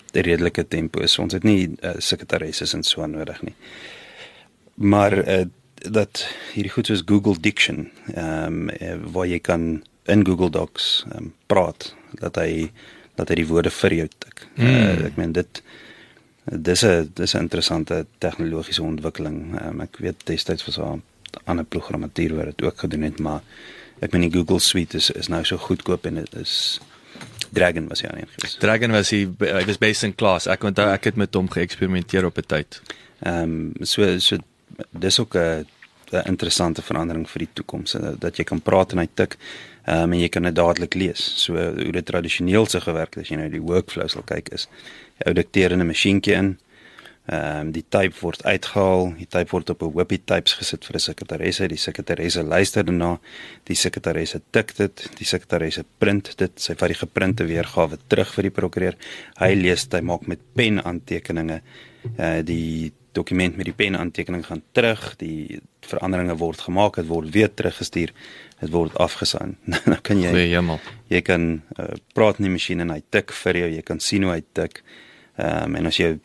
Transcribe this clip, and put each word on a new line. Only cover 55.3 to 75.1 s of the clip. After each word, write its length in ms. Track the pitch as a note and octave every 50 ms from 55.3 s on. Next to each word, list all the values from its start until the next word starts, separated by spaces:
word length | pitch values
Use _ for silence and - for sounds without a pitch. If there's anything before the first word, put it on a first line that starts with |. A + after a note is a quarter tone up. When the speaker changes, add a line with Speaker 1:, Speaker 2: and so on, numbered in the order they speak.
| - F2+ - - F#2 E2+ D#2+ D#2+ - F2 D#2+ _ _ -
Speaker 1:
print 400 | A2 G#2 G2+ G2+ - - - -
dit, 140 | F#2+ F2+ _
sy 180 | - - - E2+
vat 140 | - F#2+ F2
die 80 | E2+ - - -
geprinte 380 | - - F#2+ F#2+ A2+ A2 F2
weergawe 520 | D#2+ E2 E2 E2+ - - F2 E2+ D#2 D#2 - - -
terug 260 | - G#2+ G#2 - -
vir 100 | - F#2+
die 80 | F#2+
prokureur, 420 | - - G2 F2+ - F2+ F#2 F2+ F2+ - - - - - - - - -
hy 140 | F#2 F#2 G2
lees 280 | G2+ F2+ F2+ F2 - - -
dit, 60 | -
hy 80 | F2 E2
maak 220 | E2+ F2 E2 - -
met 120 | F2 - _ _ -
pen 280 | - A#2+ A2 G#2 F#2+ -
aantekeninge, 800 | F2+ F2 E2 - - F2 E2+ - - F2 E2 E2 D#2+ D#2+ E2 - - - - - - - _ - A#2+ A2+ -
eh, 240 | - E2 D#2+ E2 D#2+
die 480 | E2 E2+ E2 D#2+ D#2+ D#2+ D#2+ D#2+ D#2 - _ _ _ -
dokument 420 | - E2+ - F2+ F#2 F2+ F2+ D#2+ F#2+
met 80 | F2+
die 80 | E2+ E2
pen 220 | - G#2+ G2 F#2+
aantekening 500 | F2 E2+ F2 - - E2+ - F2 F2 D#2+
gaan 160 | - F2 D2+ - _ -
terug, 420 | B2+ A#2 A#2 A2 G#2+ - - - -
die 440 | - D#2+ D#2+ D#2 D2+ - - - - - _ _
veranderinge 540 | - - - - - F#2 F#2+ F2+ F2+ F2+ E2+ D#2+
word 220 | E2+ E2 D#2 -
gemaak, 340 | - - F2+ F#2+ G#2 G2+ - -
het 100 | E2 D#2+
word 220 | E2 E2 D#2 D#2
weer 180 | D2+ G#2 A2 G2+ -
teruggestuur, 560 | - - F2+ - - - - - F2 E2 D#2 - - - - - - - - _ -
het 100 | - D#2
word 240 | E2 F2 E2 D#2 - -
afgesaai. 580 | F2 E2+ - - - - - - - - - - - -
<laughs> 160 | E2+ - -
Nou 140 | A#2+ A#2+ -
kan 180 | - - G#2 G2
jy 100 | F2+ F2
Speaker 2:
Goeie 260 | F2+ F2+ F2 E2+ F2
hemel. 240 | F2 F2 E2+ D#2+ D#2 - - - - - -
Speaker 1:
jy 120 | F2+ F2+
kan, 400 | - - F#2 E2+ E2+ E2 D#2+ D#2 - - - -
eh, 80 | E2 D#2+ D2+ D#2 _ _ -
praat 240 | A2+ A2 G#2+ G2 -
in 40 | G2+
die 60 | F#2+
masjien 300 | F2+ E2 - - F2+ E2+
en 80 | E2+ E2+
hy 120 | D#2 D2+ - _
tik 220 | - G#2 F#2 -
vir 220 | - - - F#2 F2 F2
jou, 120 | F2 E2+
jy 120 | D#2+ D#2+
kan 180 | - - E2+ D#2+
sien 240 | - - G#2+ G2+ G2
hoe 80 | F#2 F2
hy 80 | E2 D#2+ _ -
tik. 300 | - E2 E2 - - _ - - - - -